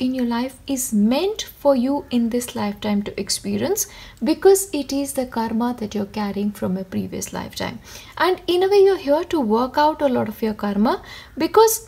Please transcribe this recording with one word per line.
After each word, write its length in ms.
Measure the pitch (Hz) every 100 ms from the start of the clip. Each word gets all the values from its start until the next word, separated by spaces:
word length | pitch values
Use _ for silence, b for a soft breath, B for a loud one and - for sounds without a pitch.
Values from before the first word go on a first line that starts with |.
| 254
in 100 | 262
your 100 | 240
life 240 | 233 254 - -
is 260 | 269 - 214 214
meant 320 | 262 392 427 - -
for 160 | 285 269
you 180 | 254 285 -
in 180 | 240 233
this 260 | 240 247 226
lifetime 480 | 208 202 214 202
to 100 | 202 -
experience, 640 | 208 - 202 202 262 415 - B B B 233
because 360 | 311 381 392 -
it 200 | 294 269
is 200 | 277 277
the 140 | - 254 233
karma 340 | 226 226 240 240
that 160 | 208
you're 180 | 208 202 214
carrying 320 | 202 196 208
from 260 | 202 214 185
a 80 | 190 208
previous 360 | 190 180 -
lifetime. 460 | - - - 90 - B B B - 339
And 160 | 370 -
in 160 | 349
a 40 | 381
way, 140 | 403 392
you're 160 | 359 269
here 180 | 302 381 330
to 40 | 220
work 240 | 220 262 294
out 240 | 302 302
a 100 | 285 240
lot 100 | 214
of 140 | 214
your 120 | 220
karma, 460 | 214 202 202 226 381 B B B - 320
because, 340 | 427 440 -